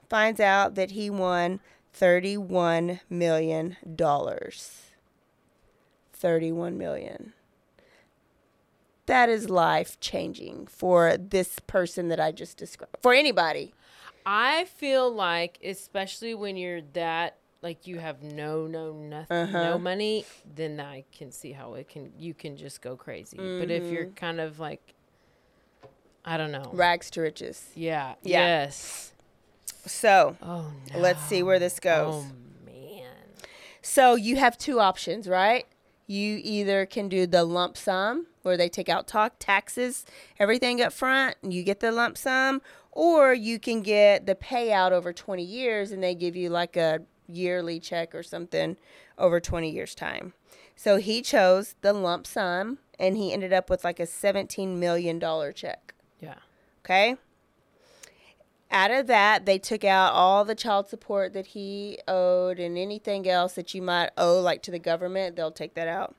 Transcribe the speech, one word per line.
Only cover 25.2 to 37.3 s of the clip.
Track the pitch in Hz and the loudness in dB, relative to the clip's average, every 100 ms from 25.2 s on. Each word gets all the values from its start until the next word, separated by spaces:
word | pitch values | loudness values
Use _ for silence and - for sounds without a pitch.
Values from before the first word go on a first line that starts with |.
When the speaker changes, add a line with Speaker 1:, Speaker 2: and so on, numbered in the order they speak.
| _ _ _ _ _ _ - _ _ _ | _ _ _ _ _ _ -20 _ _ _
Speaker 2:
I | - 160 | -8 -6
don't | 156 | -4
know. | 139 135 | -8 -6
Speaker 1:
Rags | 180 175 175 - | 0 2 2 -4
to | - | -6
riches. | 160 - - - - | -4 -6 -12 -14 -18
Speaker 2:
Yeah. | - 165 156 131 - | -10 -6 -6 -6 -8
Speaker 1:
Yeah. | 190 175 175 | 0 2 4
Speaker 2:
Yes. | 165 143 - - - - _ _ _ _ _ - - - | 2 -2 -8 -14 -14 -16 _ _ _ _ _ -18 -16 -12
Speaker 1:
So, | - 220 196 147 175 | 0 6 6 6 0
Speaker 2:
Oh, | 170 175 156 143 135 | -10 -10 -10 -12 -10
Speaker 1:
let's | 170 180 175 | 0 2 2
see | - 190 | 0 0
where | 180 185 | 4 4
Speaker 2:
no. | |
Speaker 1:
this | 175 - | 2 0
goes. | 175 160 156 156 139 | 2 2 2 -4 -8
Speaker 2:
Oh, | 127 123 143 120 | -14 -20 -20 -20
man. | - 131 - 127 135 - - - - - - | -20 -18 -18 -18 -20 -20 -20 -20 -20 -20 -16
Speaker 1:
So | - - 254 | 0 6 8
you | 240 208 262 | 6 2 2
have | 262 240 | 2 2
two | - 247 | -2 2
options, | 196 185 - 196 196 | 2 2 -6 -8 -2
right? | 185 196 240 - _ _ _ - | 2 4 2 -2 _ _ _ -10
You | 202 208 214 | -6 -4 -4
either | - 208 202 196 190 | -4 -2 0 0 0
can | - 202 | -4 -2
do | 185 | 0
the | 180 | 4